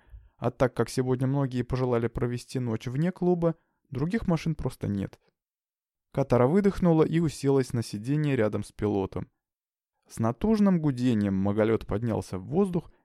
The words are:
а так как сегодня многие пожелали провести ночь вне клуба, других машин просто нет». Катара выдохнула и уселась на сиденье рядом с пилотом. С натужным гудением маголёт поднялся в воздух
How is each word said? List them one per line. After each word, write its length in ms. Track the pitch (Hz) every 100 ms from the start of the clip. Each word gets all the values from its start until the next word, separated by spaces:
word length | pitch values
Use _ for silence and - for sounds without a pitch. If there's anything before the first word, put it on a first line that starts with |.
| _ - - -
а 140 | 120
так 240 | - 127
как 140 | - 113
сегодня 380 | - 127 127 131
многие 360 | 143 135 123
пожелали 460 | 120 127 127 117 113
провести 500 | - 123 123 - 131
ночь 280 | 123 110 123
вне 260 | 131 175
клуба, 440 | - 180 175 165 - _ _ _
других 360 | - 160 226 -
машин 280 | 165 165
просто 340 | 156 131 - 107
нет». 300 | 101 95 - _ _ _ _ _ _ _ _ _
Катара 340 | - 135 120 127
выдохнула 560 | 190 202 - 175 160
и 160 | - 160
уселась 540 | 160 - 139 139 131
на 100 | 120
сиденье 540 | - 101 117 151 147 131
рядом 260 | 107 104
с 100 | -
пилотом. 560 | - 104 101 95 - 110 _ _ _ _ _ _ _ _
С 100 | -
натужным 640 | 113 - 208 214 202 175
гудением 540 | 151 123 127 110 101
маголёт 520 | 95 98 104 110 110 -
поднялся 520 | 104 117 101 - 92
в 60 |
воздух 460 | 98 160 202 175 - -